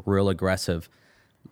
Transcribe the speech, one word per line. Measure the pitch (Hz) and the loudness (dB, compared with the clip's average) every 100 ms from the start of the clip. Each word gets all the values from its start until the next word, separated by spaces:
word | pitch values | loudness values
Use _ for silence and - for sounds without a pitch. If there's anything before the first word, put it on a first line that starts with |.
real | 92 98 98 | 0 2 2
aggressive, | 90 95 92 - 85 - _ _ _ _ _ - | 0 0 0 -2 -4 -6 _ _ _ _ _ -10